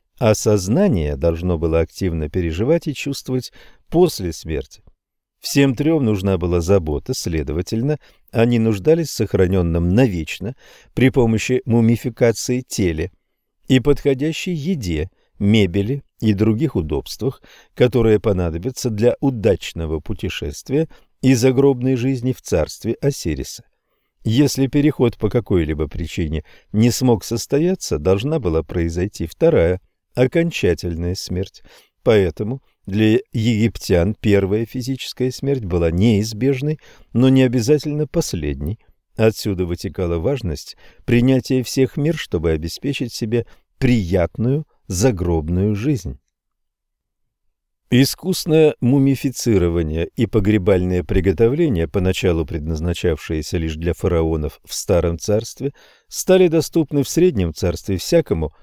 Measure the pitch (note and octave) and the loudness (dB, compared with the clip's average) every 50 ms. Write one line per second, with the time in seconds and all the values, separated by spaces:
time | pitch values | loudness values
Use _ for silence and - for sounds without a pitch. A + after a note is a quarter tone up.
0 | _ _ _ - C3 A2+ A2 - - A#2 G#2+ G#2 F2+ F#2 A2 E3+ G3+ G3+ C#3 F2 | _ _ _ 0 2 2 2 2 2 2 2 2 0 0 0 2 2 2 2 0
1 | D2+ D2 D2 C2+ D2+ E2+ E2 E2 F2 F2+ F2+ D#2 D#2+ E2 D#2+ E2 D#2+ - - - | 0 -2 -2 0 0 0 0 0 -2 -2 -2 -2 0 0 0 0 0 -2 -4 -4
2 | G2+ F#2 E2 E2 D#2 D2 - F#2 F2+ E2+ D#2+ E2 G#2+ C3 D#3+ E3+ - E3 C3+ - | -4 -4 -2 -4 -4 -4 -4 -2 -2 -2 -2 -2 0 0 0 0 -2 -4 -8 -6
3 | - C#3 C#3 - - - B2+ C3 B2+ - - - - - - _ _ - - D#3+ | -6 -8 -8 -8 -6 -6 -6 -6 -6 -8 -12 -20 -20 -20 -20 _ _ -2 2 2
4 | F3+ E3 - - G2 E2+ D#2+ - - E2 D#2+ C#2+ - - - - _ - _ _ | 2 2 2 -2 -6 -6 -6 -8 -8 -6 -6 -6 -6 -8 -14 -20 _ -20 _ _
5 | _ _ _ _ _ _ _ _ - - - C#3+ C#3 C#3 B2+ A2 C#3+ D3+ E3 D#3 | _ _ _ _ _ _ _ _ -10 -2 2 2 4 4 2 0 0 0 0 2
6 | C#3 A2 G#2+ G2 F#2 G2+ F#2+ F2 E2+ F2 F2 F2 E2 E2+ G2+ G2 E2 D#2 D2 C#2 | 2 0 0 0 0 0 0 0 0 0 0 0 2 2 2 2 2 0 -4 -4
7 | - - - - - - E2 D#2 C#2+ C#2 D2 D#2+ F#2 - - A2 A#2 C#3+ D3+ C#3 | -4 -6 -8 -6 -6 -4 -4 -4 -4 -4 -4 -6 -4 -4 -4 -4 -2 -2 -4 -4
8 | _ _ _ _ _ _ - A#2+ A#2 B2 A#2+ A#2 A2 A2+ G#2+ G2 F2+ D3 D#3+ E3+ | _ _ _ _ _ _ -2 0 2 2 2 2 2 0 0 0 2 2 2 2
9 | E3 D3 - - A2+ G2 - F#2+ F#2 F2 F#2+ F#2+ F2 E2+ E2 E2+ E2+ F2 F#2 A2+ | 0 -2 -4 -4 -4 0 2 2 2 2 2 2 2 2 0 0 2 2 4 4
10 | C3+ B2+ F#2+ E2+ D#2 - - - F2+ G#2 B2 - _ - - - - _ _ - | 4 2 2 -2 -6 -8 -10 -10 -10 -10 -10 -12 _ -20 -20 -20 -20 _ _ 2
11 | A#2+ C3 - C#3 A#2+ A2+ A2+ G#2+ - - B2+ B2 - - A2+ A#2 A2+ A2+ A#2 A2+ | 2 2 4 4 2 2 2 0 0 -2 -2 -2 0 2 2 4 4 4 2 2
12 | - B2+ A2+ - B2 A#2 A2 - - - B2 B2+ C3 - - - G#2 F2 E2 D#2 | -2 -6 -2 0 2 2 2 0 -2 -4 -4 -4 -4 -6 -4 -2 0 0 0 -2
13 | D#2+ F2 - _ _ _ _ _ _ _ _ _ _ - C3 C3 A#2 D3 C#3+ - | -4 -8 -10 _ _ _ _ _ _ _ _ _ _ 2 2 4 4 4 2 2
14 | - D3 C3+ B2+ C#3+ D#3 D#3+ - - G3 F3+ D#3 C3+ E3 G3 D3 A#2 F#2 E2 D2+ | 2 0 0 0 -2 -4 -4 -4 -6 -6 -6 -4 -4 -4 -4 -4 -2 -4 -2 -2
15 | D2+ F#2 - _ _ _ _ - G2+ G2+ G#2+ A2+ G2+ F#2 E2+ G2+ G2 G#2+ C#3 C#3+ | -4 -6 -8 _ _ _ _ -2 2 4 6 6 4 4 2 0 -2 -2 -4 -6
16 | - _ _ _ - A2 G#2+ F#2 G#2 A2 G#2+ A2 D3+ D3 - G#2 E2+ D2+ D2+ C#2 | -8 _ _ _ 0 0 2 2 2 0 2 0 -2 -2 -2 -2 -4 -2 -4 -6
17 | - - - - G#2 C3 C3 - _ - - - - _ _ - B2+ B2+ A2 B2+ | -6 -8 -10 -8 -6 -6 -6 -8 _ -20 -20 -20 -20 _ _ 0 2 2 4 2
18 | A2+ A2+ G#2+ G#2 - A2+ G2 F2+ F2+ E2+ D#2 E2+ F2+ B2+ C3 - - B2+ A2 G2 | 4 4 4 2 2 0 0 0 0 -2 -4 -4 -6 -8 -8 -6 -6 -4 -2 0
19 | G#2+ A#2+ A#2 - - C#3 C3 A2+ G2 A2 F#2+ E2 - - - E2+ E2 D#2 D#2 D#2+ | 2 2 2 2 0 -2 -2 0 0 0 0 0 -2 -8 -8 -8 -6 -4 -4 -6
20 | - - - - - F2+ - - - D2 C#2+ - - - - A3 E3 - - - | -6 -6 -8 -6 -6 -8 -8 -8 -8 -8 -10 -10 -8 -4 -2 -2 -2 -4 -8 -14
21 | _ _ _ _ - C3 C3 A2+ A2 C3 C3 B2 C#3 C#3 C#3 B2 B2 C3 C3 B2 | _ _ _ _ 2 2 4 4 4 4 4 4 4 4 4 2 0 -2 -2 0
22 | A2+ C3 C#3 B2 A#2 C3 B2 - - - - E2+ D#2 - - - - G#2+ A#2 - | 0 -2 -2 -2 -2 -4 -4 -6 -6 -2 -2 0 0 -2 -6 -6 -6 -6 -4 -2
23 | - C#3+ C#3+ - - - D2+ C2 B1+ - - - - _ _ _ _ _ _ _ | -2 -4 -4 -4 -4 -6 -6 -6 -6 -10 -12 -16 -20 _ _ _ _ _ _ _
24 | _ _ _ _ - A2+ A2 B2+ D3+ C3+ - - C3+ C3 - D3+ C#3+ D3+ C#3+ - | _ _ _ _ -4 0 2 2 2 2 2 0 -2 0 0 0 0 0 2 2
25 | C3 A#2 - - - G#2+ - - - - G#2 F2+ D#2+ D2+ D#2 D2 D#2 C#2+ - F2+ | 0 0 0 0 -2 -2 -2 -2 -2 0 0 0 0 0 -2 -4 -4 -6 -6 -8
26 | E2+ D#2+ - - F2 D2+ D#2 D#2 - - - - _ _ - G#2 A2+ B2 A2 - | -8 -8 -6 -6 -4 -4 -4 -6 -8 -10 -16 -20 _ _ 0 2 2 2 2 2
27 | C3 B2+ A#2 G#2 - - A#2 A2+ - - - C#3+ D#3+ F3 F#3+ - - - - D2+ | 2 2 2 2 0 -4 -6 -6 -4 -2 -2 0 0 0 -2 -2 -4 -4 -4 -2
28 | D2 F#2 F#2+ G2+ A2 C#3+ D#3 E3 A#2 F2+ D#2 D#2+ D#2+ - - F2+ E2 E2 E2 F2 | 2 2 2 2 0 -2 -4 -4 -2 -2 -2 -2 -2 -2 -4 -2 -2 -2 -2 -2
29 | F2+ G#2 - - E2+ E2 - - - E3 D#3+ A#2+ E2+ E2+ F#2 F#2+ - _ _ _ | -4 -4 -4 -6 -10 -10 -4 0 2 4 4 4 4 2 2 -2 -6 _ _ _
30 | _ _ _ - B2 - - E3+ E3+ E3+ - - - F#2+ E2+ - - F2+ E2+ D#2+ | _ _ _ 0 0 2 2 0 0 0 -2 -2 0 0 0 0 -2 -6 -6 -4
31 | E2+ F2 F2+ - - - F#2 F2 - - - - - - - - _ _ _ _ | -4 -4 -4 -6 -8 -6 -6 -6 -6 -8 -10 -18 -20 -20 -20 -20 _ _ _ _
32 | - B2 A2+ G#2 F#2+ F2 - - A2 G2+ B2+ C#3 - _ _ _ _ - F#2 G#2+ | 2 4 4 4 4 2 0 -4 -6 -6 -6 -8 -12 _ _ _ _ -4 0 2
33 | A2 G#2+ G#2+ B2+ - _ - A#2 G#2 A#2 A#2 G#2+ A2 A#2 - - - - G2 F2 | 4 4 4 2 0 _ -4 -2 0 2 2 2 2 0 0 -4 -2 0 2 2
34 | E2+ F#2+ A2 - - A2 G2+ G2 G2 F#2 G2 A2 A#2 - - C3 A#2+ B2+ C3+ B2+ | 2 0 -2 -2 0 2 2 4 2 2 0 -2 -2 -4 -6 -8 -8 -6 -8 -8
35 | - - - - B2 C3 B2+ - - C3+ C#3 C3 A2 F2+ F2 F2 E2 E2 E2 F2 | -10 -10 -6 -4 -4 -4 -4 -4 -4 -4 -4 -4 -2 -2 -2 0 0 0 2 4
36 | G2 A#2+ A2+ G2 G#2+ A2+ A2 G#2 A#2 C3+ C#3 B2+ C3+ D3+ D#3 - _ - - - | 4 4 4 2 0 -2 -4 -2 0 0 0 0 -2 -4 -6 -6 _ -16 -20 -20
37 | - _ - A#2 B2+ C3 C3 C3 C3 C3 A#2+ C3 A2 A2+ D3+ D3 - D3+ C#3+ D3 | -18 _ 0 2 4 4 6 6 4 4 2 0 2 2 2 2 2 -2 -4 -4
38 | D3+ C#3+ - F3 D#3 - - E2+ D2 D2+ C#2+ C2+ C#2 D2 G#2 - _ _ _ _ | -4 -4 -2 -4 -4 -4 -4 -4 -4 -4 -4 -4 -6 -6 -6 -8 _ _ _ _
39 | _ _ _ - A2 A2+ G#2+ - - A2 G2 F2 F#2 E2+ F2 - - - - - | _ _ _ 0 2 2 2 0 -2 -4 -4 -2 -2 -4 -4 -6 -6 -8 -6 -4
40 | F#2 E2+ E2+ E2+ D#2+ B2+ C#3+ C3 - E2+ D2+ C#2+ - - - _ - - - - | -2 -2 -2 -2 0 -2 -2 -2 -4 -6 -6 -8 -10 -14 -20 _ -20 -20 -20 -12
41 | _ - A#2 A#2+ A#2+ C3 C3 B2+ - - C#3 C3 B2 - - C3+ C3 A#2+ - - | _ 0 2 4 4 4 2 2 0 0 -2 -2 -2 -2 0 0 0 0 0 -2
42 | C#3+ D#3 E3+ D#3 - - - F2+ D#2 E2 D#2+ D#2 D#2+ E2+ - - - C#3 C#3+ - | -2 -2 -2 -4 -4 -6 -4 -2 0 0 0 -2 -2 -6 -10 -8 -8 -8 -6 -6
43 | C3+ A#2 - - B2 G#2+ A2+ A#2 A2+ - - - _ _ _ _ - B2+ B2 A#2 | -6 -8 -8 -8 -6 -2 -2 -2 -2 -4 -10 -20 _ _ _ _ 0 2 2 2
44 | G2 E2 F#2 F#2 - - - - A#2+ B2 C3+ D3+ D#3 - _ _ _ - F#2+ E2+ | 2 2 0 0 0 0 -2 -2 -2 0 0 -2 -4 -6 _ _ _ -8 -2 0
45 | G#2 C3 A#2 F2 F2 F2 E2+ D#2+ D2+ D#2 F2 F2+ G2 G#2 G#2+ G2 G#2+ C#3+ D3+ A2 | 0 0 0 0 0 0 0 0 0 -2 -2 0 0 0 0 -2 -2 -2 -4 -4
46 | - - C2+ - _ _ _ _ _ _ _ _ _ _ _ _ _ _ _ _ | -6 -8 -12 -14 _ _ _ _ _ _ _ _ _ _ _ _ _ _ _ _
47 | _ _ _ _ _ _ _ _ _ _ _ _ _ _ _ _ _ _ - B2 | _ _ _ _ _ _ _ _ _ _ _ _ _ _ _ _ _ _ 4 4
48 | C3+ C3 - - - F3 F#3 - - F3 D#3 D#3+ D#3 D3+ - - - A#2+ C3+ C#3+ | 4 4 2 -2 -4 -4 -4 -4 0 2 4 6 6 6 4 2 2 2 4 4
49 | C3+ C#3 C#3 B2+ - C#3 B2 - - B2 A2 F#2+ F2 F2 E2+ F2 E2+ D#2 D#2 D#2+ | 4 4 2 2 -2 -4 -6 -2 0 2 2 4 4 2 2 0 -2 -2 -2 -2
50 | E2+ - - - A#2+ G2+ - A2+ G2 G2+ G#2+ G#2+ F2+ F#2 G2 F#2 F#2 F2+ F#2 F2+ | -4 -4 -2 -2 -2 0 2 2 2 4 2 2 4 2 2 2 2 0 0 -2
51 | E2+ - - F#2+ E2+ G2 F2 D#2 A2+ A#2 C3 D#3 F3 D#3 A#2+ E2+ E2 D#2 - G2+ | -2 0 0 0 2 2 2 2 2 2 2 2 0 0 0 0 -2 -2 -2 0
52 | F#2 F#2 F2+ - - F#2 E2+ D#2+ D#2+ D2 D#2 D#2+ D2 D#2 E2 D#2 D#2+ F2 E2 - | 0 0 0 0 0 0 0 0 -2 -4 -6 -6 -6 -4 -4 -4 -2 -4 -4 -2
53 | - F2+ D#2+ D2 - - E2+ D#2 D2 - - F2 E2 D#2+ D#2 D#2 E2 F2 E2 - | -2 -2 -2 -2 -4 -6 -6 -6 -4 -4 -4 -4 -4 -4 -6 -4 -4 -4 -4 -2
54 | - F#2 F2 E2 D#2+ D#2+ D#2+ D#2+ D2+ D2 - - _ - - - - - G2+ F2 | -2 0 0 0 0 0 0 -2 -4 -6 -8 -12 _ -14 -12 -8 -2 0 0 2
55 | E2 F2 E2+ E2 - - G#2 A2 A#2+ - - - - C#3+ - _ _ _ _ _ | 2 0 -2 -4 -2 -2 -2 -2 -2 -6 -8 -8 -8 -8 -8 _ _ _ _ _
56 | _ _ - - - - F#3 F#3 F#3 F3 D#3 E3 D3 - - E3+ D#3 - - C#3+ | _ _ -12 -6 0 4 4 6 6 4 2 0 -2 0 -2 -2 -2 0 0 -2
57 | C3 - - E3 E3+ F3+ D#3 G#2+ F#2 E2+ D#2 - - F2+ D#2 D2+ - - G2 F2 | -2 0 0 2 2 2 2 2 -2 -2 -2 -2 -2 -2 -2 -4 -4 -4 -4 -4
58 | - - - E3+ D#3+ - - E2 D#2 D2+ - _ | -2 0 2 2 2 0 -2 -2 -2 -4 -8 _